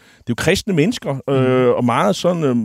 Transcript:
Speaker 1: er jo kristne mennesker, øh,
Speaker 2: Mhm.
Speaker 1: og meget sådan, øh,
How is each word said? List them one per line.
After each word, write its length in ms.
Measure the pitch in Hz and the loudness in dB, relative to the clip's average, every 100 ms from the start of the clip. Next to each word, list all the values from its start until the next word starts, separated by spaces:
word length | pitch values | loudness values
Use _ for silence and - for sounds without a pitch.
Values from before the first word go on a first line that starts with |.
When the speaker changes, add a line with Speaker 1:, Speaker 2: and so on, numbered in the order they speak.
| _ - | _ -16
Speaker 1:
er 60 | - | -8
jo 60 | |
kristne 380 | 113 156 190 - | -4 0 -2 0
mennesker, 560 | 175 170 247 156 135 - | 0 0 -2 -6 -6 -2
øh, 100 | 135 127 127 127 | 0 2 2 2
Speaker 2:
Mhm. 60 | - | 2
Speaker 1:
og 80 | |
meget 320 | 123 123 190 185 | 0 0 0 0
sådan, 280 | 175 175 | -2 0
øh, 120 | 143 120 | 0 0